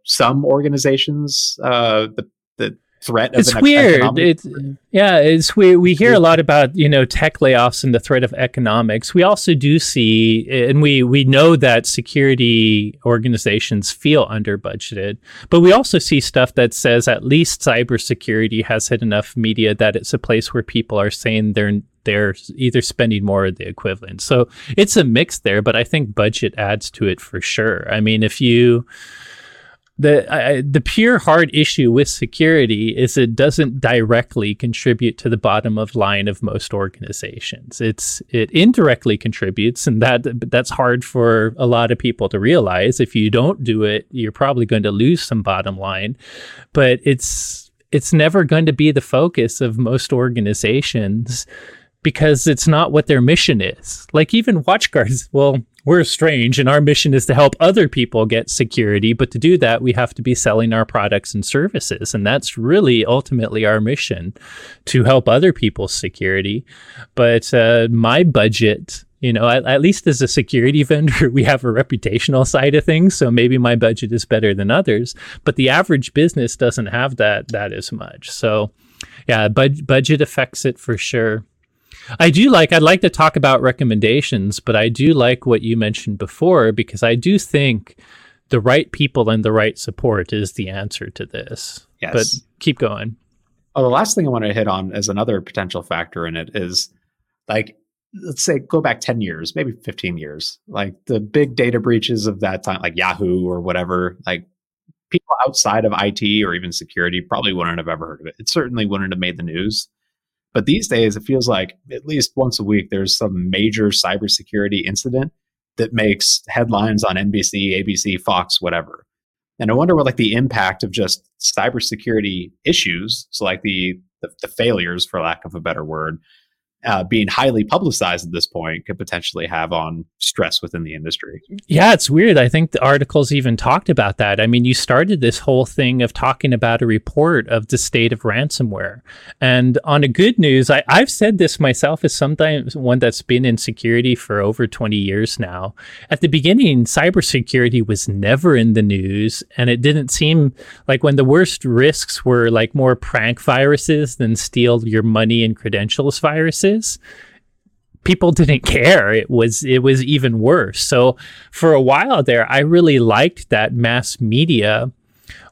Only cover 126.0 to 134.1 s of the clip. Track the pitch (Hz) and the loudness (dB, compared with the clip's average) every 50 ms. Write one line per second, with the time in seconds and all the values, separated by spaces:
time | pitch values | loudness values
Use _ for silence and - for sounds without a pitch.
126 | 78 80 80 80 _ _ _ _ _ _ _ _ _ _ _ _ - 117 101 92 | -8 -8 -8 -12 _ _ _ _ _ _ _ _ _ _ _ _ -4 -4 -4 -4
127 | 92 95 113 110 104 98 - 123 135 135 117 110 107 107 143 185 190 143 - - | -2 -2 0 0 0 0 -2 0 0 0 0 0 -2 0 -2 -2 -2 -2 -4 -2
128 | 98 90 87 87 87 85 87 85 - - - 85 82 80 80 82 - - 92 - | -4 -4 -4 -6 -8 -8 -6 -6 -6 -6 -6 -10 -8 -8 -8 -10 -10 -12 -12 -12
129 | 95 - 87 87 - - - 82 82 85 85 82 82 82 87 82 80 82 82 82 | -10 -8 -8 -8 -8 -8 -8 -8 -8 -6 -6 -6 -4 -4 -4 -6 -6 -6 -10 -12
130 | 85 _ _ - - - - - 90 82 - - 87 85 - 85 82 78 78 78 | -14 _ _ -8 -6 -6 -4 -4 -4 -4 -4 -6 -8 -8 -10 -10 -10 -10 -12 -12
131 | 78 80 - - - - 80 - _ - 196 202 _ - 151 165 190 226 208 - | -10 -10 -10 -10 -12 -16 -18 -20 _ -18 -18 -16 _ -2 2 4 4 4 4 2
132 | - - 143 165 214 233 170 139 120 120 - 156 165 - - - 127 135 143 139 | 2 0 2 4 4 4 4 4 4 4 2 0 0 0 -2 0 2 2 2 2
133 | 139 - - 151 139 - 147 143 131 120 117 - - 123 139 190 - - 156 - | 0 0 0 0 0 2 0 -2 0 0 -2 -2 0 0 0 0 0 0 0 0
134 | 104 98 | 0 -2